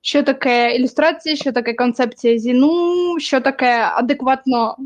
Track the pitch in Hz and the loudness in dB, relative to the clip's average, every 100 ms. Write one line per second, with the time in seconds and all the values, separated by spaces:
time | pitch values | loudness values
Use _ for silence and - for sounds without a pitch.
0 | - 285 285 269 269 240 240 240 254 - | 0 0 0 0 0 2 2 0 -2 2
1 | 302 330 320 302 277 247 233 233 247 233 | 0 0 -6 -4 -2 -4 -4 -2 -2 0
2 | 240 - 240 233 226 254 285 339 349 349 | -4 0 0 2 2 2 4 2 0 0
3 | 349 339 285 269 269 269 254 233 214 - | -2 -4 -2 0 0 0 0 2 0 0
4 | 247 240 262 262 262 247 220 - | -2 -2 0 0 0 0 -2 -4